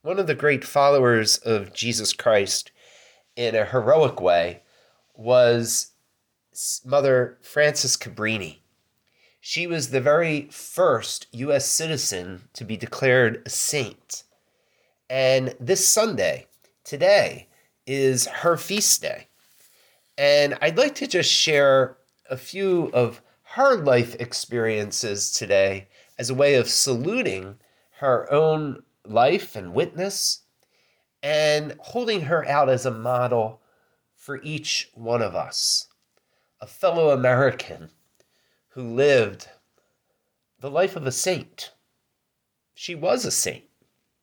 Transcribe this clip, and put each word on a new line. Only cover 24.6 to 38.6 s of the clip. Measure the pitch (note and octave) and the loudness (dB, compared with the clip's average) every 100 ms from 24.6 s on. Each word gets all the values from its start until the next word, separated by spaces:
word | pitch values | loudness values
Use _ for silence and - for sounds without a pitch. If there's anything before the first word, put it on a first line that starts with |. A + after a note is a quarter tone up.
| A2+ G#2+ G#2 - A2 G2+ - | -2 -2 -4 -6 -6 -6 -6
today | - G#2 G2 G2 G2 F#2+ _ _ - | -6 0 2 2 -2 -12 _ _ -12
as | A#2+ | -8
a | |
way | C3 C#3+ | 0 2
of | C3+ A2+ | 4 2
saluting | - - A#2+ D3 A#3+ F#3+ F#2+ F#2+ G#2 _ _ _ _ | 0 0 0 -2 -2 -4 -6 -10 -18 _ _ _ _
her | C#3 B2 - | 0 0 0
own | C#3+ D#3 D#3 D3 - _ _ | 2 2 0 -4 -10 _ _
life | - A2 B2+ F3+ - A2 | -4 2 2 2 -4 -14
and | F2+ | -6
witness | F2+ F3 - G3 G3 - - _ _ _ _ _ _ _ _ | -4 -4 -6 -8 -4 -4 -6 _ _ _ _ _ _ _ _
and | C#3+ D3+ D3+ D3+ D3+ - | -4 0 2 0 -2 -14
holding | - A#3 A#3+ G#3 | -10 -6 -4 -4
her | C#3+ E3 - | -2 -2 0
out | C#3+ C3+ | 2 2
as | B2+ B2+ | 2 0
a | |
model | A2+ A#2 B2 B2 A#2+ A2 A2+ _ _ _ _ _ | -4 -2 0 0 0 -2 -6 _ _ _ _ _
for | _ - C#3 | _ -14 -12
each | D3+ D#3 - - - | -10 -10 -6 -6 -6
one | - A2+ A#2 | -12 -4 -2
of | G#2+ | -2
us, | F2 D2+ - - - - _ _ _ _ _ _ _ | -4 -6 -4 -2 -2 -6 _ _ _ _ _ _ _
a | - | -20
fellow | - F#3+ E3+ D#3 | -2 0 2 2
American | C3+ B2+ B2 C3+ - - D#2 D#2+ _ _ _ _ _ _ _ | 4 4 4 2 0 -12 -14 -20 _ _ _ _ _ _ _